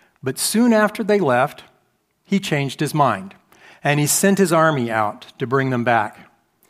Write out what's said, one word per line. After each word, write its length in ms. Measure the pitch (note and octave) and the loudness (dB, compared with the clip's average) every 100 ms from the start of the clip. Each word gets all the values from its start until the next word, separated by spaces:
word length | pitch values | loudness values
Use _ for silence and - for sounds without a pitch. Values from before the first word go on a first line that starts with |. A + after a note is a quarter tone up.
| _ _ C3 | _ _ -10
but 140 | - | -6
soon 320 | - G#3 A#3+ | -4 0 2
after 320 | A3 G#3 G#3 | 4 2 -2
they 160 | G3 G#3 | -2 0
left, 420 | D#3 B2 C#3+ - - _ _ _ _ _ | 2 2 0 -4 -20 _ _ _ _ _
he 160 | _ G3 | _ -4
changed 400 | - D3 C#3 - | -2 -4 -4 -4
his 120 | D3 | -4
mind, 440 | D3+ C3+ G2+ F#2+ - _ _ - - | 0 0 0 -8 -20 _ _ -20 -6
and 160 | C#3+ D3 | -2 0
he 80 | D3 | 0
sent 300 | - G3 F#3+ | 2 2 2
his 140 | F#3 | 2
army 380 | E3 D#3+ C#3+ A#2 | 4 2 2 -2
out 360 | A2 G#2 G#2+ - - | -2 -2 -6 -18 -10
to 80 | B2+ | -4
bring 240 | C3+ C3 | -2 0
them 140 | B2+ | -2
back. 340 | A#2+ A#2 G#2+ - - _ _ _ | 2 0 0 -8 -20 _ _ _